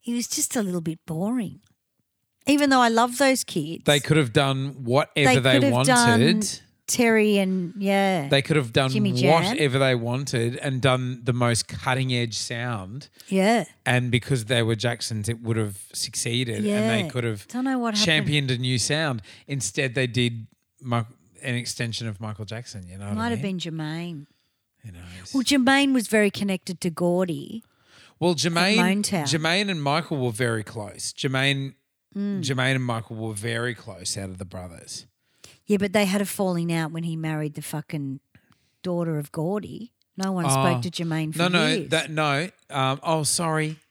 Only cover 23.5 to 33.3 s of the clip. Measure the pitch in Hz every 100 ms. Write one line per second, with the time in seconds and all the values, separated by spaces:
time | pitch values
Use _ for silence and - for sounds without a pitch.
23.5 | 185 165 160 151 160 170 160 143 _ _
24.5 | _ _ _ 110 87 87 92 - 269 233
25.5 | 285 240 269 277 262 208 220 208 - 202
26.5 | 185 - 175 180 156 175 175 185 143 -
27.5 | 226 _ _ _ - - _ 165 160 156
28.5 | 170 180 214 180 196 202 196 143 160 160
29.5 | 180 202 175 139 151 165 151 123 110 123
30.5 | 113 104 110 104 - - - 143 131 139
31.5 | 139 135 - _ _ _ 202 202 196 147
32.5 | 127 127 131 123 113 - 113 110